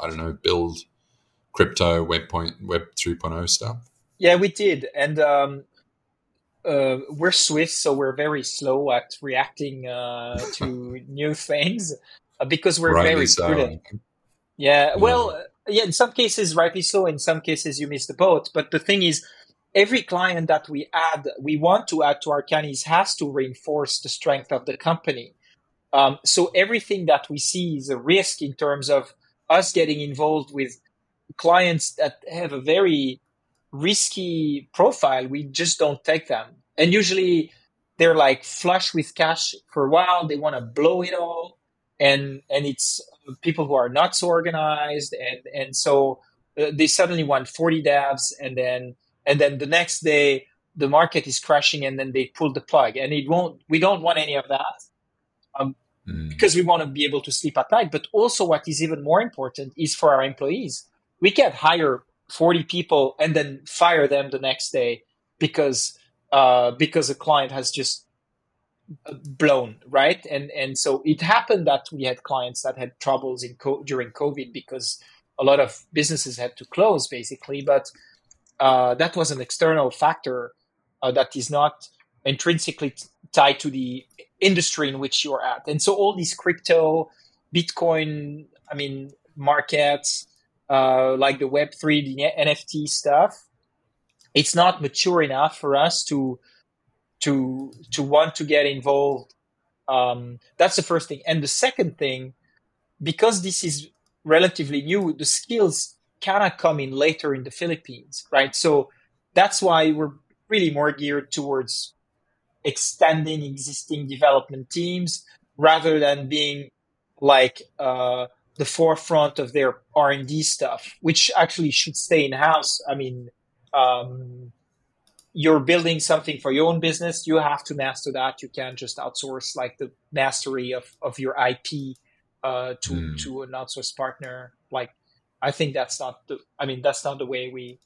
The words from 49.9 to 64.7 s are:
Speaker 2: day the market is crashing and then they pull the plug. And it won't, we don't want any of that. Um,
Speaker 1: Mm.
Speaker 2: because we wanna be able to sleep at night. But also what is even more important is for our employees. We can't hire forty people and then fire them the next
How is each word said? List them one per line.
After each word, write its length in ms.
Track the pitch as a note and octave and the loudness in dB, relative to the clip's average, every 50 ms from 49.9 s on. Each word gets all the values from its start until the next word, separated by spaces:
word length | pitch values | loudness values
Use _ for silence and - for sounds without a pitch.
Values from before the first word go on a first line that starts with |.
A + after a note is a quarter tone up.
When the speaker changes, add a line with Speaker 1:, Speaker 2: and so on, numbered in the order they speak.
| - - | -4 -2
Speaker 2:
day 460 | D#3+ D#3 D3+ D3 D3 C#3+ C3+ C3 - _ _ _ _ _ _ | 0 2 4 4 4 4 2 0 -4 _ _ _ _ _ _
the 140 | E3 C#3+ C#3 | -4 0 4
market 400 | C#3+ D#3 E3+ E3 - D#3+ - C#3 | 4 4 4 4 2 -4 -4 -4
is 100 | B2 - | -6 -8
crashing 460 | - - D3+ C#3+ C#3+ - - D3 C#3 | 0 2 2 4 4 2 -2 -2 -4
and 120 | C3+ C3+ | -6 -6
then 140 | C3+ C3+ C3+ | -6 -8 -4
they 160 | B2 C3+ B2+ | -2 -2 -4
pull 260 | - _ - D#3+ D3 | -4 _ -2 -2 -2
the 80 | B2+ C3+ | -2 -4
plug. 360 | - - - D3+ B2+ A2+ G#2+ | -4 2 4 4 4 4 0
And 160 | C3 C3+ C#3 | -4 -4 -2
it 160 | D3+ D3 C3+ C#3 | -4 -4 -2 0
won't, 340 | E3 F3 F3+ D#3+ - _ _ - | 0 0 0 -2 -6 _ _ -2
we 100 | D#3 D#3+ | 0 2
don't 240 | F3 F#3+ G3+ F3+ | 4 2 2 2
want 160 | D#3 E3+ E3 D#3 | 2 0 0 0
any 160 | D3+ D3 C#3+ | -2 -2 -4
of 120 | C#3 - C#3 | -6 -2 -2
that. 340 | C#3 C3+ - - - - - _ _ _ _ _ _ _ _ _ _ _ _ _ _ C#3 | -4 -2 -2 -6 -8 -12 -20 _ _ _ _ _ _ _ _ _ _ _ _ _ _ -6
Um, 160 | C#3 C3+ C3+ - _ _ _ _ _ F2+ | -4 -4 -6 -8 _ _ _ _ _ -10
Speaker 1:
Mm. 220 | E2+ D#2+ D#2+ D#2 | -10 -8 -8 -8
Speaker 2:
because 260 | D2+ - - - D3+ | 0 2 2 4 4
we 60 | F3 | 2
wanna 240 | F3+ E3+ E3+ E3 D#3 | 4 4 2 2 2
be 180 | C#3+ C3+ C#3 D3 | -4 -4 -4 -2
able 160 | C#3+ D3 C#3 | -2 -2 -4
to 100 | - D3 | -4 -4
sleep 280 | - - - D3+ - C3+ | -6 -6 -4 -2 -2 -2
at 120 | - - | 0 4
night. 220 | G#3+ A#3 A3 D3+ | 2 2 2 2
But 160 | D#3 D3+ - - | -2 -6 -6 -2
also 360 | - G#3 A3 A#3+ - - F#3+ | 0 2 2 2 2 0 2
what 200 | E3+ D#3 D3 - | 2 2 0 0
is 160 | E3 D3+ C#3 | -6 -4 -4
even 220 | D#3+ D#3 D#3+ C#3+ C#3+ | -2 -2 -4 -4 0
more 160 | D3 E3 G3+ | 2 2 2
important 540 | A#3 A#3+ - - C3 B2+ - - C#3 C3 - | 2 -2 -6 -8 -10 -8 -8 -10 -12 -12 -6
is 180 | D#3 D#3+ D3 - | -6 -4 -4 -2
for 200 | - E3 D3+ C#3 | 2 4 4 6
our 80 | C3 | 4
employees. 640 | C3+ C#3 C3+ - C#3+ C#3 F3 B3+ A#3+ C#3+ - - - _ _ _ _ _ _ _ | 2 0 -2 -4 -4 -2 -2 -4 -6 -8 -10 -12 -16 _ _ _ _ _ _ _
We 100 | - G#3 | 2 4
can't 240 | - - C4+ G#3 - | 4 4 4 2 2
hire 480 | - D3+ D#3 E3+ E3+ D#3 C#3 B2+ - - _ _ _ _ _ | 2 2 2 4 4 2 0 0 -2 -6 _ _ _ _ _
forty 320 | - - D#3+ E3+ F3 E3 D#3+ | -4 2 2 4 4 2 0
people 520 | - - F3 E3 - E3+ C#3+ C3+ C3 - - | -2 -6 -6 -2 0 2 2 2 2 0 -2
and 160 | D3+ E3 D3+ | -2 0 2
then 240 | D#3 D3 C#3+ C3+ C3+ - | 0 -2 -2 -6 -14 -16
fire 420 | - - - F3 F3 E3+ D#3 C#3+ C3+ | -14 0 4 4 4 6 4 4 4
them 220 | C#3+ C#3 C3+ C3 | 2 0 -2 -4
the 80 | C3+ C3 | -6 -6
next 320 | C3+ C3 C3 - - - | -4 -4 -4 -4 -6 -4